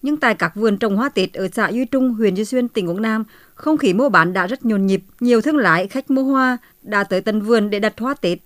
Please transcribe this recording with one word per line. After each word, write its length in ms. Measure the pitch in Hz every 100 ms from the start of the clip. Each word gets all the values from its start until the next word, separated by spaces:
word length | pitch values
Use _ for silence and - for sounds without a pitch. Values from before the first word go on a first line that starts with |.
nhưng 140 | 269 302
tại 180 | 247
các 200 | 208 170
vườn 240 | 202 220 202
trồng 180 | 226 196
hoa 120 | 277
Tết 240 | - 190
ở 160 | - 190
xã 160 | - 202
Duy 160 | 220
Trung, 300 | 254 269 254
huyện 200 | 220 214
Duy 100 | 185
Xuyên, 240 | 214 254 240
tỉnh 200 | - 180
Quảng 140 | 175
Nam, 220 | 220 220 220 - -
không 220 | _ 294 311
khí 180 | 262
mua 140 | 185 277
bán 240 | 185 165
đã 140 | 185 180
rất 180 | 262
nhộn 220 | 240 208 196
nhịp. 160 | 190 - -
Nhiều 200 | 240 233
thương 160 | 233 302
lái, 320 | 196 165 196
khách 220 | 262 -
mua 120 | 269
hoa 360 | 269 269 254 247 _ _
đã 220 | 240 208
tới 160 | 202 185
tận 200 | 190 214
vườn 300 | 208 233 208
để 80 | 202
đặt 200 | 214 -
hoa 160 | 233
Tết. 240 | 190 175 180